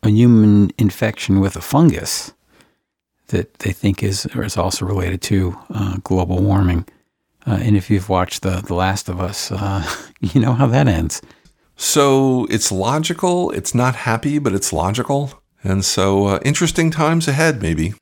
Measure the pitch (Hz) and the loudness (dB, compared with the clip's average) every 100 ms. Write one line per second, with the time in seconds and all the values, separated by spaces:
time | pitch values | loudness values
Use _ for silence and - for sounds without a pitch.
0 | 110 107 120 117 107 104 101 - 107 - | 4 6 8 8 8 6 4 2 0 0
1 | 110 - - 98 95 - - 139 165 - | -4 -4 0 2 2 -2 -2 4 4 4
2 | - - - _ _ _ _ _ _ _ | -4 -8 -10 _ _ _ _ _ _ _
3 | _ _ _ - - _ 101 92 101 95 | _ _ _ -4 -4 _ -8 -2 -2 -2
4 | 101 98 - 123 104 - 90 - 92 98 | -4 -4 -6 -6 -6 -4 -4 -4 -4 -4
5 | 87 95 - 101 90 87 - 110 98 95 | -4 -6 -2 -2 -2 -6 -10 -6 -4 -6
6 | - 95 87 92 101 98 92 87 - _ | -2 -2 0 0 2 2 2 0 -4 _
7 | _ _ _ _ - 104 117 104 92 101 | _ _ _ _ -4 -2 2 0 2 -2
8 | 92 92 90 - 95 92 95 87 95 92 | 0 0 0 -4 -4 -4 -4 -2 0 -2
9 | - 90 92 104 - 95 98 92 76 - | -6 -6 -6 -6 -8 -6 -4 -4 -6 -10
10 | - _ 95 143 127 120 135 123 139 82 | -14 _ -2 0 2 2 2 2 2 2
11 | 78 - - _ _ _ _ _ - 151 | -2 -6 -14 _ _ _ _ _ -2 2
12 | 143 135 135 127 113 107 - 95 101 147 | 4 4 4 0 0 -2 -2 -2 0 -2
13 | 160 170 185 175 180 - - 120 127 123 | -2 -2 0 0 -2 -4 -4 0 0 0
14 | - 113 143 147 135 98 - 78 87 110 | -2 -2 0 -2 0 -2 -2 -2 -2 -2
15 | 123 139 143 - _ _ 98 95 95 - | -2 -4 -4 -10 _ _ -2 -2 -2 0
16 | 95 98 101 98 - 147 165 - 165 156 | 2 2 2 0 -2 0 0 0 0 0
17 | 156 165 160 139 160 139 98 80 82 101 | 0 0 0 0 0 0 -2 -2 -2 -6